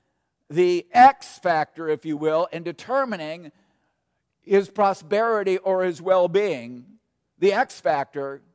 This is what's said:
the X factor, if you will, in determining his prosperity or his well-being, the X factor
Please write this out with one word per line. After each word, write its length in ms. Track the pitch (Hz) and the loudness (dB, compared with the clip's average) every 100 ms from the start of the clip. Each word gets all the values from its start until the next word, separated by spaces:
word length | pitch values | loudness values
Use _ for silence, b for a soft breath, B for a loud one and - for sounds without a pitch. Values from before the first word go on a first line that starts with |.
| _ _ _ _ - | _ _ _ _ -6
the 380 | 151 180 180 - | 0 2 0 0
X 460 | 240 262 277 - - | 6 6 6 -10 -8
factor, 500 | 180 160 147 - 160 | -2 -2 -4 -6 -6
if 160 | 151 | -6
you 140 | 160 147 | -6 -4
will, 300 | 156 156 175 | -2 -2 -2
in 120 | 165 | -6
determining 880 | 170 165 - 269 262 214 156 170 156 _ _ _ _ _ _ _ _ _ | -12 -12 -4 -4 -4 -6 -10 -14 -16 _ _ _ _ _ _ _ _ _
his 280 | - 196 190 | 0 0 0
prosperity 920 | - 196 185 156 208 233 220 196 185 | 0 0 0 -2 -2 0 0 0 -2
or 240 | 190 185 | 0 0
his 180 | 185 165 | -2 -2
well-being, 840 | 180 190 180 185 208 135 117 123 131 _ _ _ _ - | 0 2 2 2 0 -4 -10 -16 -20 _ _ _ _ -2
the 160 | 196 | 0
X 260 | 226 247 - | 2 -2 -4
factor 640 | 180 147 135 147 139 139 _ | -2 -2 -4 -8 -10 -12 _